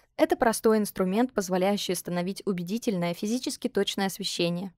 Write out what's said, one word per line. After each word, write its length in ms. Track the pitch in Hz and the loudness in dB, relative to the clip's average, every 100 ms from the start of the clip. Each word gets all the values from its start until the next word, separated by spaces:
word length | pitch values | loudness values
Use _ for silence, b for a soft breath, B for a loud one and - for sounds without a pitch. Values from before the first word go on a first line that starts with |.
| _ - | _ 2
это 180 | 311 - | 2 4
простой 420 | 226 214 226 220 | 2 4 4 4
инструмент, 540 | 208 - 185 202 247 | 2 0 0 2 0
позволяющий 600 | - 180 185 185 202 - | 0 0 2 2 2 -2
установить 500 | 175 - 175 175 190 - | -4 -2 -2 -2 -4 -4
убедительное, 680 | 180 175 226 247 185 175 | -4 -2 -4 -2 0 0
физически 560 | 175 208 247 285 - 240 | -2 -2 -2 -4 -4 -2
точное 380 | - 202 - 196 | 0 -2 0 -2
освещение. 640 | - 190 - 170 175 190 | -2 -6 -2 -2 -2 -8